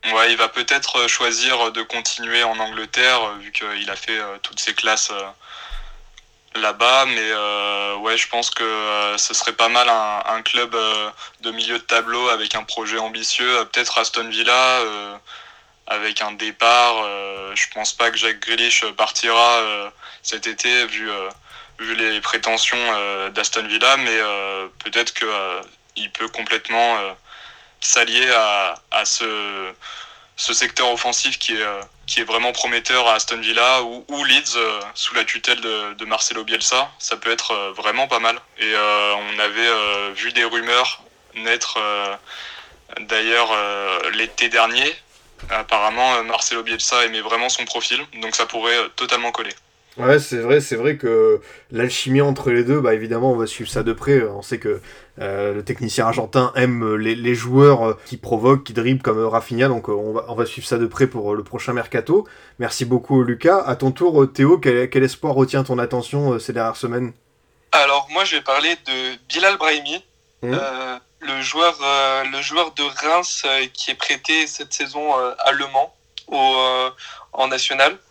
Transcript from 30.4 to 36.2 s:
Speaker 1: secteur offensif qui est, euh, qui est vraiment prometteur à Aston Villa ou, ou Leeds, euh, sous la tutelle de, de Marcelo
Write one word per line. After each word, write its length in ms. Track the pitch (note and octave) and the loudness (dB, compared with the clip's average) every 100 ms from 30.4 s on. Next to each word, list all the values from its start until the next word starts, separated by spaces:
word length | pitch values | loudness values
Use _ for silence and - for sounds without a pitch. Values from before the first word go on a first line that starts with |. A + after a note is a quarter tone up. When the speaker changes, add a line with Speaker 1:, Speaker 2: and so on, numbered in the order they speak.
| - | -2
Speaker 1:
secteur 380 | A#2 B2 - B2 | 0 0 0 0
offensif 480 | A#2 B2+ A#2+ C3+ - | 0 0 0 -2 -2
qui 160 | - A2 | -4 -2
est, 60 | |
euh, 200 | G#2+ G2+ G2+ _ - | -2 -4 -10 _ -4
qui 140 | - | -2
est 40 | |
vraiment 280 | A2+ A#2 A#2+ | 0 0 0
prometteur 560 | A#2+ B2 A#2 A#2 B2+ A#2+ | -2 -2 -2 0 2 4
à 80 | A2 | 2
Aston 240 | - A#2 | 0 -4
Villa 420 | A2+ A2+ B2 C3 | -2 2 4 2
ou, 240 | A#2+ A#2+ - | 0 -8 -10
ou 160 | C#3+ | -6
Leeds, 320 | C#3 C3 D3 B2 | 2 2 2 -2
euh, 240 | A2+ G#2+ G2+ | -2 -2 -8
sous 220 | G#2+ - A#2+ | -6 -4 -2
la 80 | |
tutelle 360 | A2+ A#2+ A#2 A#2+ | -2 -4 -2 -2
de, 320 | A2+ A2 G#2 | -2 -6 -6
de 120 | G#2 A2 | -10 -4
Marcelo 380 | A2 | -2